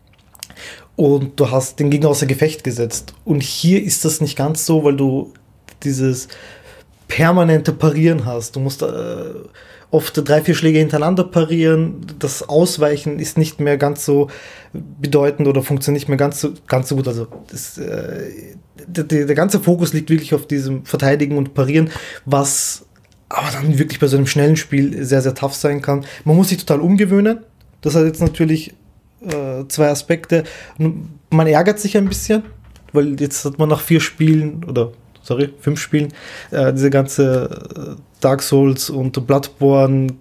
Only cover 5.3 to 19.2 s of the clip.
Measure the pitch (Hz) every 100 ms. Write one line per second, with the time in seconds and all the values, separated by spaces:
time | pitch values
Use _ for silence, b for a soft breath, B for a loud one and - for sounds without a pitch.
5.3 | - _ _ - - 139 135 131 127 -
6.3 | B B B B B _ _ - - 165
7.3 | 180 165 156 156 156 160 147 165 160 113
8.3 | 120 113 135 135 139 - - 113 - -
9.3 | - - B B B B 156 - - 143
10.3 | 151 151 160 160 156 156 151 156 185 180
11.3 | 170 160 165 160 160 165 - - - 139
12.3 | - - 147 180 - 147 147 151 147 156
13.3 | - 156 - 143 143 143 143 - 143 143
14.3 | B B B B - - - 135 147 143
15.3 | 143 143 135 131 139 143 143 143 135 143
16.3 | 139 147 - - 127 127 135 127 117 113
17.3 | - - - - - - - - - -
18.3 | - - - _ - - 175 147 156